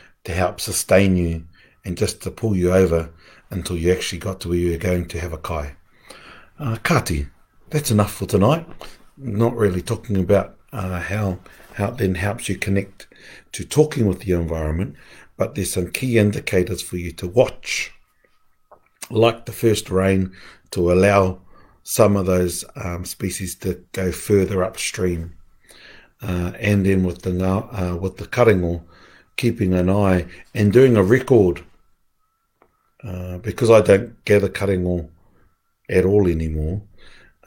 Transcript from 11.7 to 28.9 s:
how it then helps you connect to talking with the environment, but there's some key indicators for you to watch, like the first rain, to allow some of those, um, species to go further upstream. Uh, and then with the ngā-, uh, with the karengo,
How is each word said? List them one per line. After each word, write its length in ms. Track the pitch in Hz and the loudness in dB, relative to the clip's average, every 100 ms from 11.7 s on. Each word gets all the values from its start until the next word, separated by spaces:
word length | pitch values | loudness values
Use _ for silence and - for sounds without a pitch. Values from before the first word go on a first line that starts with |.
how 160 | - 101 | -6 -6
it 80 | 117 | -2
then 180 | 98 90 | -2 0
helps 320 | 101 104 - | -2 -4 -6
you 80 | 95 | -6
connect 520 | - 98 95 - - _ - - _ | -2 -2 -4 -12 -20 _ -20 -20 _
to 120 | - 73 | -14 -6
talking 420 | 143 156 147 110 | 0 2 2 0
with 140 | 90 | 0
the 120 | 98 | -2
environment, 600 | 87 85 80 78 80 101 - - - - _ | -2 -2 -4 -4 -4 -6 -8 -20 -20 -20 _
but 180 | 98 - | -6 -4
there's 160 | 92 | -4
some 200 | - 90 | -4 -4
key 260 | - 131 113 | -4 0 2
indicators 640 | 104 104 - 95 90 92 | 2 0 -2 -2 -2 -4
for 160 | - 90 | -8 -8
you 140 | 85 | -8
to 140 | - 92 | -8 -4
watch, 640 | 104 123 - - - - - _ _ _ _ _ _ _ _ _ _ - | 2 2 0 -10 -8 -8 -12 _ _ _ _ _ _ _ _ _ _ -8
like 360 | 110 117 110 - | 0 2 0 -10
the 60 | |
first 380 | - 117 104 - | -2 0 0 -2
rain, 440 | 92 95 95 92 - - - _ | 0 2 0 -2 -8 -20 -20 _
to 200 | - 87 | -2 2
allow 480 | 90 98 101 95 92 - - - _ | 4 4 4 2 -2 -14 -20 -20 _
some 320 | - - 110 101 | -10 2 4 4
of 100 | 92 | 0
those, 400 | 92 90 - - - | 0 0 -4 -12 -12
um, 300 | 90 87 90 | -10 -8 -10
species 500 | - 98 - 92 - | -8 -8 -6 -10 -8
to 280 | 95 90 - | -6 -8 -8
go 180 | - 92 | -6 -4
further 520 | 87 - 104 95 98 | -4 2 2 2 0
upstream. 720 | 90 - - - 92 85 85 - - _ _ - - - _ _ | -2 -4 -8 -4 -4 -4 -8 -14 -20 _ _ -20 -20 -20 _ _
Uh, 300 | - 90 87 92 | -8 -4 -4 -4
and 260 | 104 104 95 | 0 2 4
then 180 | 95 | 2
with 180 | 92 85 | 2 -2
the 100 | - | -4
ngā-, 640 | 90 92 95 - 101 90 | -2 0 -2 -4 -6 -4
uh, 40 | 87 | -2
with 200 | 95 - | -6 -6
the 80 | 101 | -10
karengo, 580 | - 117 95 87 85 - | 2 4 4 2 -4 -8